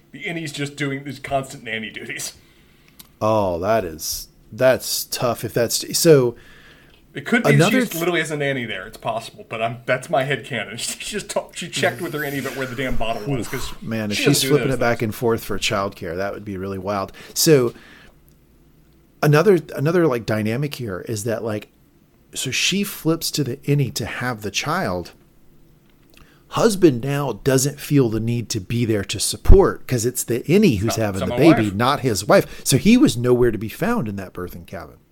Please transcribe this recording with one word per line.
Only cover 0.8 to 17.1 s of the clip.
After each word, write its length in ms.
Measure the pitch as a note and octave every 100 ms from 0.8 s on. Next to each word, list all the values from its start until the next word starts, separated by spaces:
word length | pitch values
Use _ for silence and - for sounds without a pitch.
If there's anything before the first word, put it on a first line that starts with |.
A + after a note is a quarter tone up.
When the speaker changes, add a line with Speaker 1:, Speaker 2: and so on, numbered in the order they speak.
| C#3 C3+
Speaker 1:
these 160 | C#3+ B2
constant 460 | - C3+ C3+ -
nanny 260 | A2+ A2 G#2+
duties. 440 | - A2+ C#3+ - - _ _ _ _ _ - - _
Speaker 2:
Oh, 380 | G#2+ A2 G2 E2+
that 260 | F#2+ A2+
is, 440 | F2+ D#2 - - - _ _
that's 540 | A2 B2+ A#2+ - - -
tough 380 | - B2 A2
if 80 | A2
that's, 460 | B2+ A2+ - - -
so 380 | E3+ D3 A#2+ - - - - - _ _ _
Speaker 1:
It 120 | C#3+ -
could 160 | A#3+
be 120 | D3
Speaker 2:
another 260 | C#3+ F3+ B3+
Speaker 1:
she 60 | A#3+
Speaker 2:
th- 60 | E3
Speaker 1:
literally 240 | E3+ E3
has 100 | D#3
a 60 | D3+
nanny 280 | C#3 C3+
there. 220 | A2+ G2 G2+
It's 100 | -
possible, 480 | B2+ A2+ - - -
but 120 | A2+
I'm, 180 | A2+ A#2+
that's 240 | - B2+ -
my 140 | D3+
headcanon. 560 | C3 C#3 - A#2+ G2 A#2
<laughs> 0 |
She 220 | - -
just 300 | - G#3 -
ta-, 180 | F#3+ -
she 160 | - E3+
checked 320 | C3+ F3+ A#2+
with 120 | E3
her 100 | D3
Annie 140 | C#3+ C#3
about 180 | C3 B2+
where 100 | B2+
the 80 | A#2+
damn 180 | C3
bottle 340 | B2 A2+ A#2 C#3+
was, 200 | C3 G2
'cause 240 | C3 - -
Speaker 2:
Man, 300 | - A2 G#2+
if 40 | G#2
Speaker 1:
she 60 |
Speaker 2:
she's 120 | - C#3+
Speaker 1:
doesn't 120 | C3+
do 40 |
Speaker 2:
flipping 160 | D3 C#3
Speaker 1:
those 80 | B2
Speaker 2:
it 40 |
back 180 | A#2+ A#2
Speaker 1:
things. 80 | A2
Speaker 2:
and 60 | -
forth 260 | A#2+ A2+
for 160 | - F#2+
childcare, 580 | - G#2 G2+ - F2+ F2
that 160 | G2+
would 120 | G2+
be 120 | G#2 F#2
really 220 | G2 F#2+
wild. 320 | F#2 G#2 G2